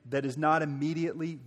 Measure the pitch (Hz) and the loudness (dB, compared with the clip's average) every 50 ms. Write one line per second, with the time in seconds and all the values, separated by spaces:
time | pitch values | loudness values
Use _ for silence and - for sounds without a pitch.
0 | - 123 135 139 135 139 123 147 156 151 156 160 156 147 139 139 147 156 165 160 | -8 -4 -2 0 0 -2 -2 2 4 4 4 4 2 0 0 0 0 0 0 0
1 | 165 170 - 165 160 170 165 135 127 | -2 -2 -2 -4 -4 -6 -6 -10 -10